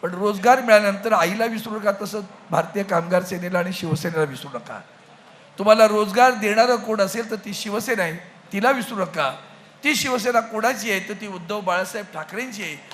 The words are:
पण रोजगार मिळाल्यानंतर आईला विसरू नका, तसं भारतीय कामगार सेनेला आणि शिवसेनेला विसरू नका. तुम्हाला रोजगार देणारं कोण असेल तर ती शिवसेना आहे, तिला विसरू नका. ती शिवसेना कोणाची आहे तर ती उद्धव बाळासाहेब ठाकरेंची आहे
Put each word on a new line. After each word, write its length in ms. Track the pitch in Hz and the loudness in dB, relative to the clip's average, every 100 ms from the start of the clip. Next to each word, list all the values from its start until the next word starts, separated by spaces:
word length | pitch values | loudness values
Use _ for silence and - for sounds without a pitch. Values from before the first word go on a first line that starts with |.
पण 120 | 175 | -6
रोजगार 460 | 180 208 202 214 262 | -2 -2 0 4 4
मिळाल्यानंतर 520 | 240 214 208 196 214 | 8 6 6 -2 0
आईला 320 | 220 170 208 | 2 2 0
विसरू 340 | 226 226 226 214 | -2 -4 -8 -4
नका, 140 | 208 202 | -2 -2
तसं 180 | 208 214 196 - - | -4 -8 -10 -16 -4
भारतीय 320 | 165 - 202 | -2 -2 -4
कामगार 400 | 196 175 170 180 | 0 0 2 0
सेनेला 360 | 175 185 175 180 | 0 -8 -2 -2
आणि 140 | 180 | -2
शिवसेनेला 500 | 185 170 151 180 160 | -4 -4 -2 -2 -2
विसरू 260 | 151 131 - | -2 -4 -12
नका. 260 | 120 - 110 - - - - - - - - | -12 -12 -16 -16 -20 -20 -20 -20 -20 -20 -4
तुम्हाला 280 | 196 220 220 | 6 8 8
रोजगार 420 | 214 208 196 254 | 6 0 6 4
देणारं 420 | 240 208 214 240 240 | 4 0 4 4 2
कोण 240 | 208 214 | 0 0
असेल 300 | 196 214 226 | 0 -2 -6
तर 60 | 220 | -8
ती 180 | 190 | -8
शिवसेना 480 | 202 214 208 220 226 | -10 -6 -6 -2 -2
आहे, 100 | 175 165 - - - | -2 -4 -14 -20 -10
तिला 180 | 196 226 | 0 2
विसरू 260 | 269 220 220 | 0 -2 -6
नका. 340 | 170 160 139 - - - - - | -6 -2 -2 -4 -16 -20 -20 -4
ती 100 | 277 | -2
शिवसेना 460 | 269 277 247 220 233 | 0 0 -2 2 0
कोणाची 500 | 220 220 226 254 220 | 0 -2 0 -2 -2
आहे 100 | 196 185 | -2 -2
तर 60 | |
ती 120 | 202 208 | -10 -10
उद्धव 340 | 185 170 208 | -12 -8 -6
बाळासाहेब 460 | 185 180 190 220 202 | -2 0 -2 -6 -10
ठाकरेंची 480 | 160 156 190 262 208 | -12 -10 -8 -10 -8
आहे 140 | 180 147 - | -10 -10 -14